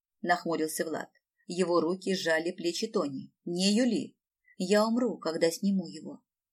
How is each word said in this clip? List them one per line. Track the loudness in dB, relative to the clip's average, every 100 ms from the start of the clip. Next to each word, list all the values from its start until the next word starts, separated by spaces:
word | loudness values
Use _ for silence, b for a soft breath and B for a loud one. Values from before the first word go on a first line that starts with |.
| _ _
нахмурился | 0 0 0 -2 0 -2
Влад. | -4 -4 -8 _ _ _ -6
Его | -2 2 4
руки | 2 0 -2
сжали | -2 0 0 0
плечи | -4 -4 -4 -2
Тони. | -2 -2 -6 -12 _
"Не | -6 0 2
юли". | 4 2 0 -4 -12 _ _ b -6
"Я | 2 4 4
умру, | 0 -2 -2
когда | -4 0 0
сниму | 2 0 0 -2
его", | -10 -14 -16 _ _ _